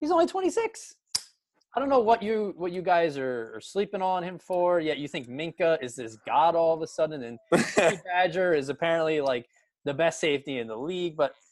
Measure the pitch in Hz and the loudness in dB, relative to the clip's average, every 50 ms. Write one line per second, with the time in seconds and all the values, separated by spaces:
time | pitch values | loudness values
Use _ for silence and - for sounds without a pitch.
0 | 302 302 359 330 339 - - 381 381 339 - 453 453 440 - - - - - _ | -2 2 4 4 4 2 0 -2 -2 0 0 0 -2 -4 -6 -10 -18 -20 -20 _
1 | _ _ - - - - _ _ _ _ _ _ _ _ - 240 277 277 277 254 | _ _ -6 -6 -6 -8 _ _ _ _ _ _ _ _ -4 -2 0 2 2 4
2 | 214 214 233 - 202 214 226 214 214 196 156 156 175 185 175 185 170 175 175 170 | 4 4 2 2 2 -2 -2 -2 -2 -4 -6 -6 -6 -6 -4 -2 0 2 2 4
3 | 170 160 139 139 131 127 127 117 113 113 110 110 - - - 196 208 196 202 190 | 4 2 0 -2 -4 -2 -4 -4 -6 -8 -12 -14 -12 -8 -4 -4 -4 -2 -2 -2
4 | 185 185 185 180 170 185 185 160 _ - 185 175 175 175 175 170 156 156 147 135 | -2 0 -2 -2 -4 -6 -10 -10 _ -4 -2 2 2 4 2 2 2 0 -2 -4
5 | 147 139 - 160 123 120 123 143 160 170 - - 175 165 165 151 131 123 - 135 | -4 -8 -8 -8 -10 -8 -8 -8 -8 -6 -2 0 2 2 2 2 -2 -6 -8 -8
6 | 120 113 110 110 - 110 117 135 160 170 165 165 165 160 165 156 160 - - - | -10 -10 -12 -12 -6 0 2 4 4 4 4 4 4 2 2 0 -2 -6 -2 -2
7 | 160 156 156 143 120 117 120 - _ - 170 - 226 - - 208 185 165 - 165 | -2 -2 -2 -6 -10 -10 -12 -10 _ 2 2 2 2 2 2 4 4 4 2 0
8 | - 185 175 180 185 180 160 190 185 180 165 147 131 139 135 - 170 170 165 165 | -4 -2 0 2 2 2 2 2 2 2 2 2 0 -2 -4 -2 0 0 2 2
9 | 160 156 156 151 139 135 127 123 120 _ _ _ _ _ _ _ - 143 139 135 | 2 2 2 0 0 0 0 -2 -4 _ _ _ _ _ _ _ -6 -4 0 0
10 | 165 165 - - 180 156 143 135 139 147 135 123 113 113 110 113 139 165 185 180 | 0 0 0 0 0 0 0 0 -2 -4 -6 -4 -4 -6 -6 -8 -6 -6 -4 -4
11 | 175 170 156 156 143 135 - _ _ _ | -4 -4 0 0 -2 -2 -2 _ _ _